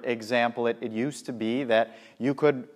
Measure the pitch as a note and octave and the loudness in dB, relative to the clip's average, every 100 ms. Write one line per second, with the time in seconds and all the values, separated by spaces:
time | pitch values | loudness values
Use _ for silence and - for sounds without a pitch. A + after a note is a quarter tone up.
0 | B2 A#2 A2 A#2+ A#2 A#2+ A#2 A#2 A#2+ A2 | -2 -4 0 2 2 0 -2 -2 -4 -4
1 | C#3+ - - A#2 A2 B2+ B2 A2 A#2 - | -4 -6 -10 -4 -2 -2 2 2 2 -4
2 | - - B2 C#3 D3+ C3 A2 | -20 -4 -2 2 2 2 0